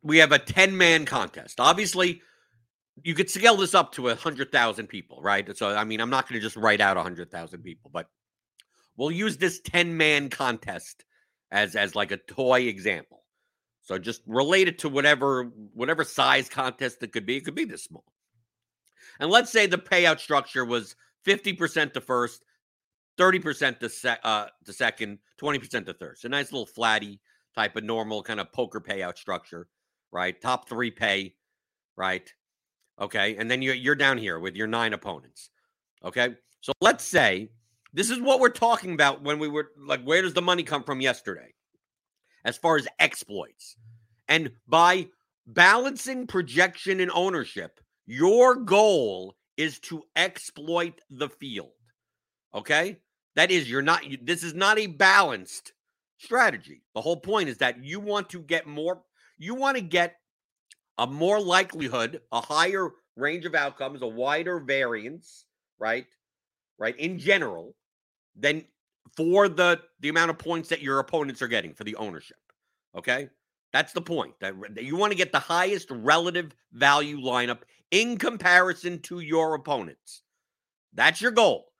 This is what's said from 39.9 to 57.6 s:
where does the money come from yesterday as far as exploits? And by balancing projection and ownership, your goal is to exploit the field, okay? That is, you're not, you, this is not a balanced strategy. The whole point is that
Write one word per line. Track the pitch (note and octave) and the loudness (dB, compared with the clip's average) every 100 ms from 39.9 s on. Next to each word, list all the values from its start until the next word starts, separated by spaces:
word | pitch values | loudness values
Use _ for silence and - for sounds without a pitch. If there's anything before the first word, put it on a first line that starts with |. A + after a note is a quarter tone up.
| C#3 | -6
where | B2+ E3+ | 2 2
does | F#3 | 2
the | E3+ | -2
money | F3+ F3 | 0 -2
come | D#3+ D3 | -2 -6
from | B2 C3 | -4 -2
yesterday | C3 B2 - E2+ B1 _ _ _ _ _ _ _ _ _ | -2 -2 -8 -12 -16 _ _ _ _ _ _ _ _ _
as | A#2 - | -8 -2
far | E3+ D#3 | 2 2
as | C#3 - | 0 0
exploits? | D#3+ - - G2+ D2 _ - - - - _ _ - | 0 0 -12 -12 -12 _ -20 -20 -20 -20 _ _ 0
And | D#3+ D3 - _ | 0 0 -12 _
by | D#3+ E3+ F#3 E3+ _ _ _ A#2+ | 6 6 4 -4 _ _ _ -6
balancing | A#2 F3+ A3+ C4+ C4+ C4 B3+ B3 | 4 6 6 0 -6 -8 -8 -4
projection | F#3 D3+ C3+ F3+ - F#3+ F#3 | -4 -2 2 0 0 -4 -2
and | F3+ | 0
ownership, | E3+ F#3 E3+ - G2 E2 _ _ _ - | 0 -2 -4 -8 -12 -14 _ _ _ -16
your | B2+ F3 A#3 B3+ B3 | 2 4 8 8 6
goal | G#3+ G3 G#3+ F3 A2+ F#2 F#2+ _ _ - | 4 6 6 4 0 -4 -12 _ _ -4
is | D#3 - | -4 -6
to | - D#3+ - | -14 -14 -6
exploit | D#3 F#3 - - - D#3 E3+ E3+ - _ | -2 -2 -4 -18 -14 -4 -2 -4 -8 _
the | C3 D3 | -10 -10
field, | - C#3 G2+ C2+ _ _ _ _ _ _ _ _ | -8 -12 -10 -12 _ _ _ _ _ _ _ _
okay? | - G#2+ D3+ F#3 F#3 _ _ _ | -12 0 0 0 -8 _ _ _
That | - F3+ | 0 2
is, | F3+ B2+ | 2 0
you're | C3 | -2
not, | C#3+ E3+ C#3+ | 0 0 -2
you, | C3+ | -10
this | A#2+ F3 | -6 -6
is | E3+ | -6
not | D#3+ G3 G#3+ | 0 2 2
a | G#3 | -2
balanced | D3 F#3+ G3 E3+ G#2+ F#2 - - _ _ _ _ _ | 4 6 6 4 -2 -10 -18 -20 _ _ _ _ _
strategy. | - B3 A3+ A2+ C#2+ C#2+ _ | -4 2 2 0 -16 -20 _
The | G#2+ | -6
whole | D3+ E3+ | -4 -4
point | F#3 G#3+ D#3+ | -2 -2 -2
is | |
that | A#2 | -2